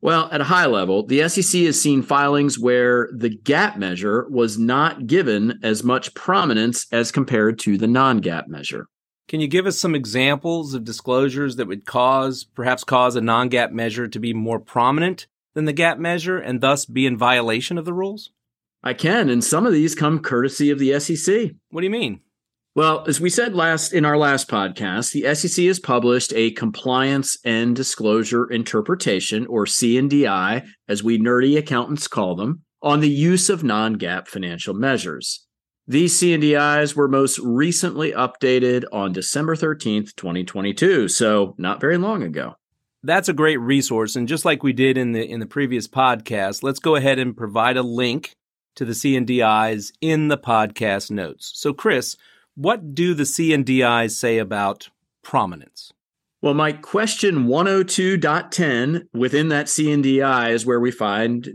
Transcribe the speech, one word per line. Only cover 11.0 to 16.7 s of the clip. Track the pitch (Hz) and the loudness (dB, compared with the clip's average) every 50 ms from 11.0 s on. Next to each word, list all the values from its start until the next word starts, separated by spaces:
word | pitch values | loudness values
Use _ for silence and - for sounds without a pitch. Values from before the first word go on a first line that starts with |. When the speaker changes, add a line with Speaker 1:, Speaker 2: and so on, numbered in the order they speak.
| - - 127 127 135 139 127 139 143 139 120 | -4 0 2 2 2 2 0 -2 -4 -4 -4
Speaker 2:
that | 120 120 | -4 -6
would | 92 98 101 - | -6 -6 -10 -10
cause, | - - 127 123 127 135 135 131 135 131 127 - | -4 0 2 2 4 2 2 0 -2 -4 -6 -12
perhaps | - _ - 120 127 127 123 - | -16 _ -4 0 0 0 0 -2
cause | - 135 127 127 127 120 | 0 2 4 4 4 2
a | 123 | 0
non-gaap | 110 117 113 117 123 123 123 123 120 - - | 0 2 2 2 2 2 2 0 0 0 -2
measure | 113 117 117 107 120 120 | -4 -4 -4 -4 -6 -8
to | 110 - 110 | -6 -8 -6
be | 110 120 110 | -6 -4 -4
more | 110 110 113 117 107 | -4 -4 -4 -4 -6
prominent | 110 _ - 123 120 127 139 151 170 180 185 - - _ _ _ _ _ _ | -6 _ 0 2 2 2 2 2 0 -2 -2 -6 -12 _ _ _ _ _ _
than | 156 156 | -4 -2
the | 151 143 | -2 0
gaap | 147 170 170 160 120 | 2 2 2 2 0
measure | 165 170 170 175 156 180 185 180 | -4 -4 -4 -2 -2 -4 -4 -4
and | - - 127 123 | -4 -4 -4 0
thus | 123 135 | 2 2